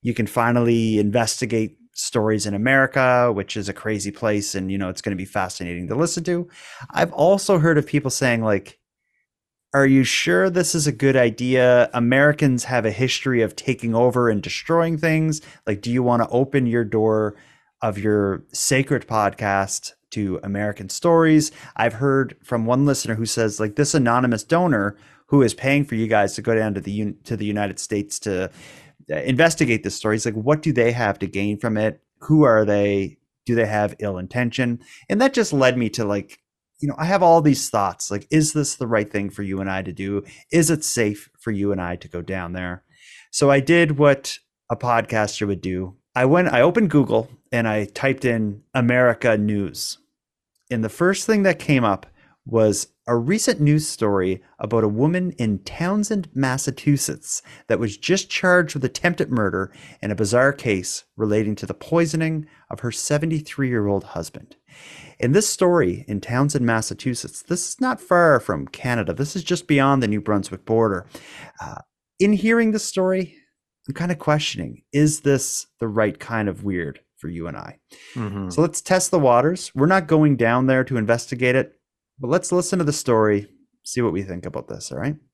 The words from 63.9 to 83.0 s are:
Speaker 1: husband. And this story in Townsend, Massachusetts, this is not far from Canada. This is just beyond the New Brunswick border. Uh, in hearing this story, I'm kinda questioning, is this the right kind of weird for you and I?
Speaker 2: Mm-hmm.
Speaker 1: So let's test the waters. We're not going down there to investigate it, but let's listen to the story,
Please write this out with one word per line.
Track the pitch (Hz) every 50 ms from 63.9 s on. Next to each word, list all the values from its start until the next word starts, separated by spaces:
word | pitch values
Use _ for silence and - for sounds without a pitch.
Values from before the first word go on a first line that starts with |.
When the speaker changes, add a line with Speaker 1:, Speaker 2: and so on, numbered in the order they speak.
| 101 98 92
Speaker 1:
husband. | - - 85 82 - _ - - _ - _ _ _ - - - - - - - - - _
And | - 123 139
this | 202 214 -
story | - - 190 180 175 170 131 90 90 101 -
in | - 110 98
Townsend, | - - 120 127 139 147 143 139 123
Massachusetts, | 117 113 113 110 - 98 - - 131 123 - - - - - -
this | _ 170 180 - -
is | - _
not | 262 254 247 -
far | - - 180 175 175 165 147 127
from | - - 101 76 69 67
Canada. | - - - 127 123 117 101 80 85
This | 76 139 147 -
is | 190 156
just | - 180 175 -
beyond | - 151 139 135 139 139 135 123
the | 104
New | 104 104
Brunswick | 98 - 107 101 92 - 92 95 _
border. | - 113 113 113 110 95 90 - - _ - - - - - - - _ - -
Uh, | - - - - _ _ _ _ _ _ _
in | 190 202 214
hearing | 190 196 220 233 233 226 220 214
this | 214 -
story, | - - 190 185 185 185 185 185 160 _ _ _ _ _ _ _ _ _ _ _ -
I'm | 135
kinda | - 170 175 175
questioning, | 151 - - 151 151 147 - - - 82 64 58 - _ _ -
is | 139 151 151 151 -
this | _ 143 139 131 - - - - - _ _ _
the | 120 113
right | 101 113 110 104 - -
kind | - - 117 110 107 101
of | 90 98 95
weird | 101 95 90 85 73 67 - _ _ _
for | _ - 78
you | 87 82 82
and | 85 73
I? | 52 50 50 - _ _ _ - - - - -
Speaker 2:
Mm-hmm. | 127 117 107 98 101 98 92
Speaker 1:
So | 87 -
let's | 160 170 - -
test | - - 190 185 185 -
the | - 175
waters. | 143 127 120 120 127 151 180 180 - - _
We're | 127 135
not | 165 190 190 170
going | 151 160 156 151 151 143
down | 117 117 113 117 127 127
there | 131 131 131 131
to | - 131 120
investigate | 107 104 117 120 - - - 120 127 127 123
it, | 131 127 - _ _ _ _ _ _ _ _ _ _
but | 135 120
let's | 143 180 - - 180
listen | 180 175 175 - 185
to | 170
the | 147 143
story, | -